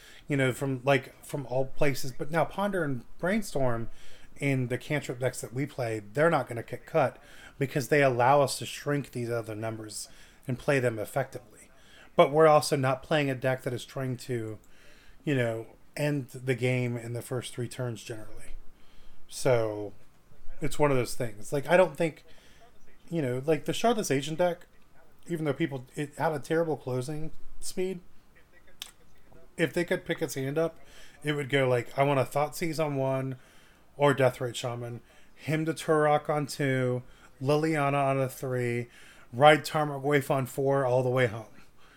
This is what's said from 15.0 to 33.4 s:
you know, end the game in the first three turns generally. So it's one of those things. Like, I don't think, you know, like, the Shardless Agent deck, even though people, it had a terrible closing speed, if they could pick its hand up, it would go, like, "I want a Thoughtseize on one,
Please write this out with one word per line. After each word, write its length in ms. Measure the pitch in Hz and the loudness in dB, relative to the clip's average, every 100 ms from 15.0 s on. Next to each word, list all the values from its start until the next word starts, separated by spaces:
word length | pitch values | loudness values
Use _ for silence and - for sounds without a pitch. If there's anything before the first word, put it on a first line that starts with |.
| - - | -20 -6
you 100 | 156 | 0
know, 320 | 135 117 113 110 - - - | 2 2 -2 -8 -16 -12 -2
end 320 | 147 147 120 | 0 0 -4
the 240 | 127 127 | -6 -2
game 420 | 120 127 127 123 120 | 0 2 2 0 -4
in 160 | 117 | -6
the 100 | 120 | -8
first 320 | - 127 - | -6 -6 -6
three 140 | - 117 | -6 -6
turns 340 | - 123 107 | -4 -6 -6
generally. 520 | - - - - - - - - - - - - - | -10 -8 -6 -6 -4 -4 -6 -10 -14 -12 -8 -6 -6
So 640 | - 143 120 110 104 101 - - - - - - - | 0 2 4 2 -4 -8 -10 -16 -20 -18 -4 -2 0
it's 180 | 151 - | 2 4
one 120 | 147 | 4
of 60 | 127 | 4
those 180 | 110 | 0
things. 380 | - 117 101 - | -2 -4 -6 -4
Like, 160 | 147 139 | -4 4
I 80 | 180 | 4
don't 200 | 175 147 | 4 2
think, 280 | 165 - - - - - - - - - - | -4 -4 -16 -18 -18 -20 -20 -14 -14 -14 -6
you 100 | 170 | -2
know, 220 | 131 127 | -2 -2
like, 220 | 147 151 - | 0 0 0
the 60 | |
Shardless 380 | - 226 220 196 | 0 2 2 0
Agent 280 | 139 143 160 | 0 -2 0
deck, 280 | 175 170 - - - - - - - | 0 0 -10 -20 -20 -20 -20 -16 -8
even 160 | 165 | -4
though 80 | 156 | -2
people, 320 | 135 160 135 123 | -2 -2 -4 -8
it 180 | 156 143 - | -8 -8 -2
had 140 | 160 | -2
a 60 | 147 | -2
terrible 380 | - 160 160 143 | 0 0 0 -2
closing 540 | 127 127 131 151 - - - - | -4 -4 -4 -2 -2 -2 -2 -2
speed, 400 | - - 185 180 - - - - - - - - - - - - - - - - | -2 -2 -4 -4 -12 -18 -20 -20 -20 -20 -18 -16 -16 -18 -20 -18 -18 -20 -12 -4
if 160 | 156 | -2
they 120 | 175 | 0
could 220 | 175 180 - | -2 -2 -4
pick 160 | 160 | -4
its 120 | 156 | -4
hand 220 | 135 135 151 | -4 -4 -2
up, 220 | 165 - - - - - | -2 -4 -18 -18 -18 -8
it 100 | 147 | -4
would 180 | 147 131 | -4 0
go, 180 | 139 127 | 2 4
like, 280 | 123 110 - | 2 0 2
"I 40 | |
want 160 | 143 135 | 2 4
a 60 | |
Thoughtseize 580 | 123 143 147 - 170 151 | 2 0 -2 -2 -4 -2
on 120 | 151 135 | -2 0
one, 400 | 135 131 131 127 | 0 -2 -4 -8